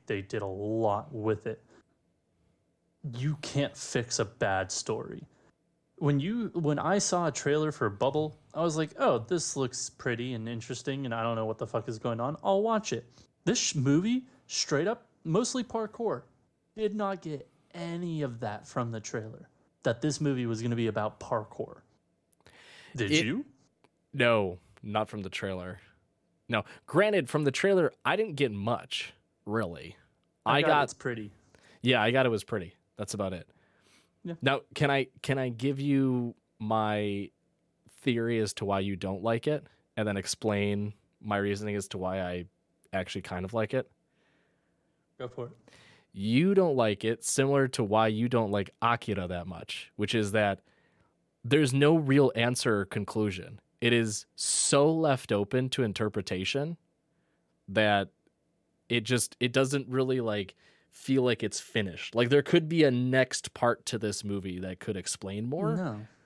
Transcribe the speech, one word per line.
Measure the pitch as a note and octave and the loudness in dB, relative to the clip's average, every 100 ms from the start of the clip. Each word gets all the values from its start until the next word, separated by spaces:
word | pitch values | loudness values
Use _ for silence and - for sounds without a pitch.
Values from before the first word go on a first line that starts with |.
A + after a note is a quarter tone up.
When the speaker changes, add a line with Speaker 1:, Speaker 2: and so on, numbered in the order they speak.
| - | -6
Speaker 1:
they | G#2 | -6
did | G2 A2 | -4 -6
a | G2 | -6
lot | F#2+ G#2 A2+ A2 G2+ - | -6 -2 0 2 0 -4
with | A#2+ G#2+ G#2+ - | -4 -2 -2 -4
it. | A2 _ - _ _ _ _ _ _ _ _ _ _ _ _ D3 A#2+ | -10 _ -20 _ _ _ _ _ _ _ _ _ _ _ _ -10 -4
You | C#3+ D3+ | -4 -4
can't | - - C#3+ - | -4 -2 -2 -4
fix | - C3 A#2 - | -4 -4 -2 -2
a | G2+ | -4
bad | - G#2+ F#2+ F#2 | -2 -2 0 -2
story. | - - A2 - D#3 - _ _ _ _ _ _ - | -4 -4 -6 -6 -12 -16 _ _ _ _ _ _ -2
When | D3 C#3+ | 0 2
you, | E3 A#3+ G#3+ | 0 -4 -4
when | F3 D3+ D3 | -2 0 0
I | D#3+ G3+ | 0 0
saw | - F3+ E3 | 2 0 0
a | |
trailer | - C#3+ D3+ D#3 | -2 0 0 0
for | D3 A2 | -2 -2
Bubble, | G2 C3 D3 D#3 - _ D3+ | 0 0 0 -4 -8 _ -4
I | |
was | E3+ D#3 | -2 0
like, | D#3 - | -4 0
"Oh, | B3+ B2 | 2 2
this | A2 F3 - C#3 | 0 -2 -2 -2
looks | C3 - - | -4 -4 -10
pretty | - C3 A#2 B2 | -6 -4 -4 -4
and | A#2+ A2+ | -6 -6
interesting, | A#2 - B2 - C3+ C3 | -8 -8 -8 -6 -6 -4
and | |
I | A2+ | -2
don't | A2+ A2+ | -2 -2
know | A2 | -2
what | A2 | -4
the | A2+ | -4
fuck | A#2 A2 | -4 -4
is | A2 | -6
going | B2 A2+ | -4 -2
on. | B2+ D#3+ | -4 -2
I'll | G3 G3 | 0 2
watch | A3 A3 G#3+ | 2 0 -2
it." | A#2 - - _ _ - | -6 -8 -20 _ _ -2
This | B3 | 0
sh-, | - D#3 | 0 2
movie, | C3 D3 G#3+ B3+ B3+ _ - | 4 4 4 0 -4 _ -8
straight | - - D3 F3+ | -4 0 0 0
up, | A#3 _ _ | -2 _ _
mostly | D#3+ F3 A#3+ C4 | 0 0 2 -2
parkour. | - A3+ G#3+ - A3+ B2 - _ _ _ _ G#3+ | -4 -4 -6 -4 -4 -4 -8 _ _ _ _ -4
Did | G#3+ G#3 | -2 0
not | G3 F#3+ | -2 -4
get | E3 C#3+ - _ _ F3+ | -6 -8 -10 _ _ -10
any | E3+ E3+ F3 D#3+ | -6 -4 -4 -2
of | C#3 A#2 | -4 -4
that | A#2 G#2 - | -6 -8 -8
from | - A#2 | -4 -4
the | A2+ | -6
trailer, | - A#2+ A2 - - _ _ _ | -8 -8 -8 -12 -20 _ _ _
that | C#3+ - | -2 0
this | D3+ C#3+ | -2 0
movie | D3 B2+ A#2+ | 0 0 0
was | A2+ | -2
gonna | A#2+ A#2 | -2 0
be | A2+ | 0
about | G#2+ G#2+ - | 0 -4 -6
parkour. | - A#2 G#2+ - - - _ _ _ _ _ _ _ - - - - C3+ | -4 -4 -4 -10 -12 -14 _ _ _ _ _ _ _ -20 -20 -20 -10 -4
Did | G#2+ | 0
Speaker 2:
It | D#3 B2 | 2 2
Speaker 1:
you? | G#3 D4 _ _ _ _ _ _ | -4 -8 _ _ _ _ _ _
Speaker 2:
No, | C#3+ A#2+ A2+ F#2+ F2+ _ _ | 2 4 4 2 -4 _ _
not | G#2+ G#2+ G#2+ | -4 -2 -2
from | G#2+ | -6
the | F#2+ | -10
trailer. | - G2 F#2 F2+ F2+ - _ _ _ _ _ - | -6 -6 -6 -8 -14 -18 _ _ _ _ _ -2
No. | A2+ - - - | -2 -2 -10 0
Granted, | D#3 G#3+ G3 C3 | 4 6 4 2
from | D3+ | 2
the | C#3+ | 2
trailer, | - F#3+ F#3+ D3+ - | 2 4 4 4 0
I | - F#3 | 0 0
didn't | A3 C#3 | 0 0
get | C3+ | 0
much, | G2+ G#2 A#2+ - - - - _ _ - | 0 -2 -2 -4 -8 -8 -14 _ _ -4
really. | A2 F#2+ D#2 E2 - _ _ _ _ A2 | -2 -2 -6 -14 -20 _ _ _ _ 2
Speaker 1:
I | C3+ | 4
Speaker 2:
I | |
Speaker 1:
got | D3+ | 4
Speaker 2:
got | D3+ C#3 | 4 2
Speaker 1:
it's | - | -4
pretty. | C3 A#2 G#2 - _ - - - | -8 -8 -10 -16 _ -20 -20 -2
Speaker 2:
Yeah, | B2 B2 | 2 4
I | G#2+ | 4
got | C3 B2+ | 4 4
it | |
was | A2 | 2
pretty. | - G#2+ E2+ - _ - | -2 -6 -8 -16 _ -10
That's | G#2+ | -6
about | G2+ F#2+ | -4 -4
it. | F2+ - _ _ _ _ _ _ _ | -6 -12 _ _ _ _ _ _ _
Speaker 1:
Yeah. | F3 E3 | -12 -2
Speaker 2:
Now, | C3+ C#3 - - | 0 0 -2 0
can | D3 | 2
I, | C#3 C3 _ | 2 0 _
can | - C3+ | -2 -2
I | B2+ | -2
give | A2+ C3+ C3+ | -2 -2 -2
you | C#3+ C#3 C3 B2 A#2+ - _ - | 2 2 2 2 -2 -8 _ -8
my | G#2+ A2 G#2+ G#2 G#2 G2+ F#2+ _ _ _ _ _ _ - | -2 0 2 0 0 -4 -8 _ _ _ _ _ _ -6
theory | C3+ A#2 A#2 A#2 | 0 0 2 0
as | G#2 - | 0 -2
to | G2 | -2
why | G2 | 0
you | G2 F#2+ | 0 -4
don't | F#2+ F#2+ | -4 -4
like | G#2+ A#2 D3+ | -2 -2 0
it, | D3+ - _ _ - | -4 -6 _ _ -4
and | G#2+ | -2
then | G2 | -2
explain | - - G#2+ G2+ G2+ G2+ G#2 - _ _ | -4 -4 0 0 0 -2 -4 -10 _ _
my | G#2 G2+ | -4 0
reasoning | G2+ G2+ G#2 G2+ | 0 -2 -4 -6
as | - | -6
to | F#2+ | -6
why | F#2 F#2+ | -4 -2
I | F2+ F2+ F2 _ _ _ _ | -4 -6 -10 _ _ _ _
actually | F#2+ F#2 G2+ | -6 -4 -8
kind | - F2+ F#2+ | -8 -6 -4
of | A2+ | -2
like | G#2+ | -2
it? | C3 - _ _ _ _ _ _ _ _ _ _ _ _ - | -2 -4 _ _ _ _ _ _ _ _ _ _ _ _ -14
Speaker 1:
Go | B2 | -12
for | C3+ A#2+ | -10 -10
it. | - _ - - - _ | -12 _ -20 -20 -20 _
Speaker 2:
You | - G#2 B2 F3+ | -6 2 4 6
don't | G3 F3+ C3 | 6 6 4
like | A2+ G2+ | 2 2
it, | A2 A2+ | 0 -2
similar | - - C3+ C#3 C3 | 0 2 4 4 2
to | - | 0
why | G#2 G#2+ A2+ | 2 4 4
you | A2 B2 | 2 2
don't | B2+ G#2+ | 2 2
like | G2+ F#2+ - | 0 -2 0
Akira | A#2 A#2 - F#2+ F2+ | 0 0 -2 -4 -4
that | F2 F2 | -6 -8
much, | E2 - - - - | -12 -12 -12 -12 -4
which | G#2 | 0
is | A#2 G#2 | 2 2
that | G#2+ G2+ F#2+ _ _ _ _ _ _ _ _ | 2 2 0 _ _ _ _ _ _ _ _
there's | A#2 D#3 C#3 | 2 4 4
no | C3+ D3 E3 | 6 6 6
real | C#3 C#3 C3 A2+ | 6 6 6 4
answer | A#2 B2 B2+ G#2 | 0 2 2 2
or | F#2+ | 0
conclusion. | A2 G2 A2 G#2+ F2+ - G#2 _ _ | -4 -4 0 -2 -2 -10 -16 _ _
It | A#2 | 2
is | A#2+ A2 G#2 - - | 2 2 -4 -8 -6
so | - - - C#3+ D3 | -2 0 4 4 6
left | D#3+ D#3 B2+ - | 4 2 2 0
open | G#2 G2+ B2+ B2+ | 0 2 0 0
to | - | 0
interpretation | A#2 F#2+ G#2+ G#2 F#2 F#2 F#2+ C#3 D3+ E3+ _ _ _ _ _ _ _ _ - | -2 0 -2 -2 -4 -4 -2 -2 -4 -8 _ _ _ _ _ _ _ _ -4
that | G2 G#2+ G2+ G2 _ _ _ _ _ _ _ - | 2 4 4 2 _ _ _ _ _ _ _ -2
it | A#2+ | 0
just, | G#2+ B2 - - | 2 2 0 0
it | B2 | 0
doesn't | C3 C3 C#3+ B2+ | 2 2 0 -2
really, | B2+ C3 C3 | -2 0 0
like, | A2+ G#2 F#2+ - _ _ _ | 0 -2 -4 -10 _ _ _
feel | - - C3+ | -8 0 2
like | B2 A2+ | 4 2
it's | G#2+ - | -2 -6
finished. | - A#2 G2 D#2+ - A2+ | -4 -2 -2 -4 -4 0
Like, | A#2+ | 4
there | C#3+ | 4
could | - F3 D#3 | 4 2 4
be | E3 | 4
a | C#3+ | 4
next | B2 B2+ C3 B2+ - - | 4 2 4 2 -2 -8
part | - A#2+ A2+ - | 0 2 2 -2
to | A2+ | -4
this | G#2+ G2+ | -2 -4
movie | G#2 G2+ F#2 F2+ | -4 -4 -6 -6
that | F#2 F#2 | -8 -8
could | - G2 | -6 -6
explain | - - F#2+ G2+ A#2+ | -6 -6 -6 -6 -4
more. | D#3 E3 D#3+ | -2 -2 -2
Speaker 1:
No. | E3+ G#2 A2 _ | -4 -6 -12 _